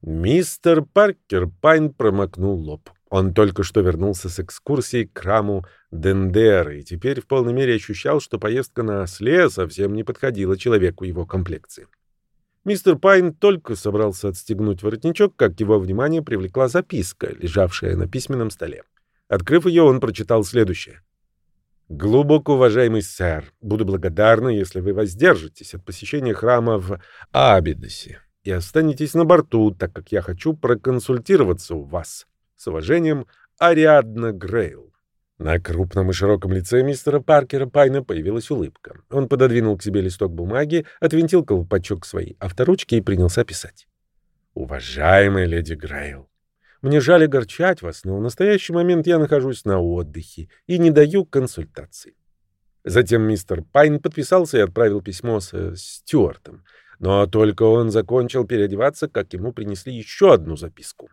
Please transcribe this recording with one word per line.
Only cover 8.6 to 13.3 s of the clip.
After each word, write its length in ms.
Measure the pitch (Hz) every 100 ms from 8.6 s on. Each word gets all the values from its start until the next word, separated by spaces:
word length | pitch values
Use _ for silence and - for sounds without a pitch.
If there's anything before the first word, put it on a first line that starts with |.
| 131 -
на 200 | 113 101
осле 480 | 90 - 110 170 165
совсем 440 | 104 87 - 101
не 80 | 104
подходила 540 | 110 - 135 107 95 95
человеку 480 | 123 113 92 90
его 220 | 92 85 82
комплекции. 600 | 95 90 78 _ - - _ _ _ _ _ _ _
Мистер 320 | 190 202 - 165
Пайн 380 | 196 196 180